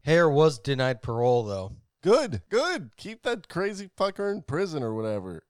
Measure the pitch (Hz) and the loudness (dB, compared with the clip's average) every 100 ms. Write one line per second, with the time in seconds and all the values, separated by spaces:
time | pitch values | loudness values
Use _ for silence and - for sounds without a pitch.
0 | 143 165 165 143 160 131 - 131 131 123 | 2 4 6 6 4 4 -2 0 0 -2
1 | 127 117 123 123 107 98 95 - _ _ | -4 0 2 2 0 -4 -8 -12 _ _
2 | 175 254 254 107 - 214 339 330 127 - | 4 4 2 -6 -2 -2 0 -4 -8 -16
3 | 196 220 - 233 - 170 196 196 196 - | -16 -8 -6 -6 -6 -6 -6 -6 -10 -4
4 | 196 190 202 202 - 147 196 151 117 110 | -4 -2 -4 -4 -4 -4 -4 -4 -6 -4
5 | 110 104 92 82 - | -4 -6 -8 -14 -16